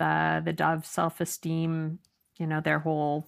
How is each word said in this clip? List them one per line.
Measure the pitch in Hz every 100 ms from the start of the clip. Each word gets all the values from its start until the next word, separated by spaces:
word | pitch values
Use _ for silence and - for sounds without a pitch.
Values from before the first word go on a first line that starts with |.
uh, | 160 156 156 160
the | 165
Dove | 165 156 160
Self-Esteem, | - - 165 - 170 - 165 165 165 160 156 165 _ _ _ -
you | 160
know, | 156
their | 156 151
whole | 160 156 147 147